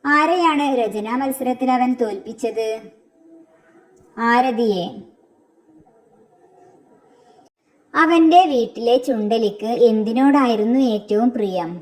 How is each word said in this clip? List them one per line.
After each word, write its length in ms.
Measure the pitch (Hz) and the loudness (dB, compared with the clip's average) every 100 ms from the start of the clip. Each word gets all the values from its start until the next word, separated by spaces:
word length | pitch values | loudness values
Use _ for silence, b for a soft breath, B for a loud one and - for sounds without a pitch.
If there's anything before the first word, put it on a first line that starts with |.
ആരെയാണ് 600 | 285 294 311 359 339 294 285 262 | 2 2 2 0 0 0 -2 -2
രചനാ 320 | 220 208 214 247 | -4 -6 -6 -6
മത്സരത്തിൽ 560 | 269 262 254 247 262 | -6 -6 -6 -4 -2
അവൻ 220 | 254 254 | 0 0
തോൽപ്പിച്ചത്? 760 | 247 220 196 208 226 226 220 220 220 202 _ _ _ _ - _ _ _ _ _ _ _ - | -2 -4 -6 -12 -8 -6 -6 -6 -8 -12 _ _ _ _ -20 _ _ _ _ _ _ _ -6
ആരതിയെ. 720 | 233 240 254 226 226 190 175 220 - _ _ _ _ _ _ _ _ _ _ _ _ 359 _ _ 359 _ _ _ _ _ _ _ _ _ _ _ _ | 0 2 2 0 -2 -2 -6 -12 -20 _ _ _ _ _ _ _ _ _ _ _ _ _ _ _ -20 _ _ _ _ _ _ _ _ _ _ _ _
അവന്റെ 500 | 285 320 339 320 349 359 | 0 2 4 6 6 4
വീട്ടിലെ 500 | 262 226 - 233 254 | 0 -2 -4 0 2
ചുണ്ടലിക്ക് 760 | 262 226 208 226 214 202 214 240 240 | 2 -4 -2 0 -2 -4 -8 2 2
എന്തിനോടായിരുന്നു 880 | 220 214 233 277 285 254 220 214 262 254 214 | 4 0 2 4 4 2 0 0 2 0 -2
ഏറ്റവും 360 | - 208 247 240 | -2 0 0 -2
പ്രിയം? 340 | 202 180 170 175 | -4 -4 -8 -12